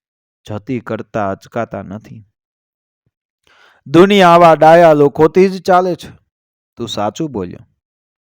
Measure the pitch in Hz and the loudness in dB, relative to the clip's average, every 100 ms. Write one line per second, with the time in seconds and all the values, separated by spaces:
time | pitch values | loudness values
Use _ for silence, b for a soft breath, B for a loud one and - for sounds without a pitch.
0 | _ _ _ _ - 107 104 127 - 110 | _ _ _ _ -16 -14 -10 -12 -10 -12
1 | 107 113 101 95 - 123 110 104 90 101 | -10 -10 -8 -10 -12 -12 -12 -12 -16 -18
2 | - 117 104 _ _ _ _ _ _ _ | -20 -20 _ _ _ _ _ _ _ _
3 | _ _ _ _ b b b b - 151 | _ _ _ _ b b b b -2 2
4 | 196 202 180 170 170 156 156 170 170 151 | 2 4 4 4 4 4 4 6 4 4
5 | 143 - 160 185 190 185 170 180 185 165 | 0 0 0 2 0 -2 -2 -2 -2 -8
6 | - _ _ _ _ _ _ - 117 - | -14 _ _ _ _ _ _ -16 -12 -8
7 | 104 - 160 113 90 85 _ _ _ _ | -8 -8 -10 -10 -12 -16 _ _ _ _
8 | _ _ | _ _